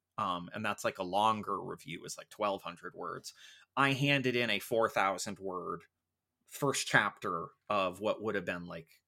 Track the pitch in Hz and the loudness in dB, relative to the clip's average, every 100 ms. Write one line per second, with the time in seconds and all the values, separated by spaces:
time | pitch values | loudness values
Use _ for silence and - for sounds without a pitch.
0 | _ - 98 87 87 107 107 101 113 - | _ -4 -2 -2 -6 -6 -4 -2 -2 -2
1 | 90 98 110 107 95 92 92 85 - 82 | 0 4 4 4 -2 -4 -6 -10 -10 -10
2 | - - - - 104 98 - 87 90 90 | -10 -12 -12 -2 0 0 -6 -10 -12 -10
3 | 87 90 - - - - _ 127 139 131 | -10 -10 -12 -18 -20 -20 _ 2 4 4
4 | 143 139 127 120 117 101 - 117 110 110 | 4 4 4 2 2 0 2 2 4 4
5 | 98 90 107 95 95 90 87 85 - _ | 2 2 -4 -6 -6 -6 -4 -8 -10 _
6 | _ _ _ _ - - 139 - - 131 | _ _ _ _ -14 -2 0 0 4 4
7 | 101 - 104 85 80 _ - 104 92 90 | 4 -2 -4 -4 -4 _ -2 2 0 0
8 | 104 95 107 98 90 87 87 85 82 - | 0 0 0 -2 -2 -6 -6 -12 -14 -20